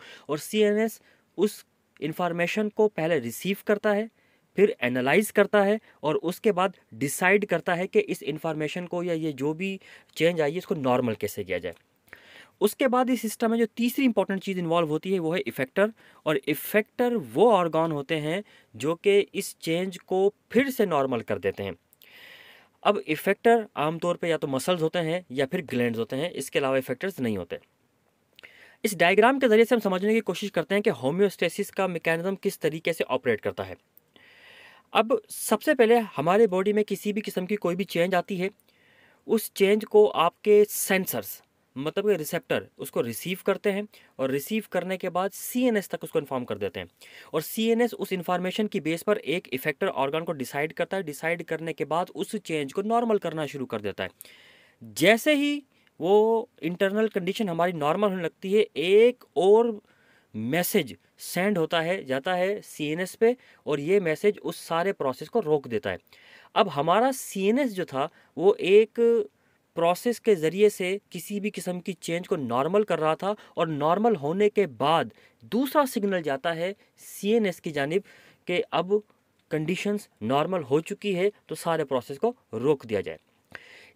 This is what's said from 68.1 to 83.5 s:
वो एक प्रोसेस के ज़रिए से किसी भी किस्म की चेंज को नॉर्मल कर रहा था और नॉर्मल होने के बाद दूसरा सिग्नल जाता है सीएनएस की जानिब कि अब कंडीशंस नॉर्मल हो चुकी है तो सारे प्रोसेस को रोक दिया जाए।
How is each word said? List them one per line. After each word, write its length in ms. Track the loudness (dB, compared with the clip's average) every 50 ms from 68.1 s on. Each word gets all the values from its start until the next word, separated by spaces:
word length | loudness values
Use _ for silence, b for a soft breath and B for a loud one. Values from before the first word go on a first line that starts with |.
| b b b b b
वो 160 | b 2 2 4
एक 760 | 4 4 6 6 6 6 4 2 0 2 2 2 2 0 -4 _ _ _ _ _ _ _ _ _
प्रोसेस 420 | 0 2 2 2 2 0 -4 -4 0
के 140 | 2 2 2
ज़रिए 340 | 2 2 0 2 4 4 4
से 300 | 4 2 -4 -4 -4 -6 -8 _
किसी 280 | -14 -14 -10 -8 -6 -6
भी 100 | -6 -6
किस्म 300 | -6 -6 -6 -6 -6 -6
की 140 | -6 -8 -10
चेंज 340 | -8 -6 -6 -4 -4 -4
को 80 | -2 -4
नॉर्मल 480 | -2 -2 0 0 0 0 2 2 0 0
कर 160 | 0 0 0
रहा 160 | 0 0 0
था 200 | 0 -2 -4 -6 -6 B B B
और 100 | B -2
नॉर्मल 480 | -2 -2 0 0 2 2 2 2 2 2
होने 340 | 0 -2 -2 0 2 2 2
के 160 | 2 2 0
बाद 480 | 0 -2 -2 0 2 2 2 0 -2 -6 b b b b b b
दूसरा 400 | -4 -2 -2 0 2 2 2 2
सिग्नल 360 | 2 0 -2 -2 0 0 -2
जाता 300 | -2 -2 -2 -2 -2 -4
है 220 | -4 -2 -4 -6 -6 -10 b b b
सीएनएस 640 | b -20 -20 -12 -4 0 2 2 2 2 0 -2 -4
की 120 | -8 -6
जानिब 320 | -4 -2 -2 0 0 -2 -4 B B B B B B B B
कि 120 | -4 -2 -2
अब 420 | -2 0 0 -2 0 2 0 0 -2 _ _ _ _ _ _ _ _ -6
कंडीशंस 580 | -4 -2 -2 -2 -2 -2 -2 -2 -4 -4 -6 -10 _ -8 -4
नॉर्मल 380 | 0 0 0 0 0 -2 -4
हो 180 | -2 0 0 0
चुकी 320 | 0 -2 -8 -6 -4 -4 0
है 180 | 0 0 0 -2 b b b
तो 60 | -12
सारे 280 | -6 -2 -2 0 0 -2
प्रोसेस 340 | -2 -2 -4 -4 -6 -6
को 180 | -2 -2 -2 -2 _ _ _ -6
रोक 320 | -2 0 0 0 0 -2
दिया 160 | -2 -2 -2
जाए। 180 | -2 -4 -10 -14 _ _ _ _ _ _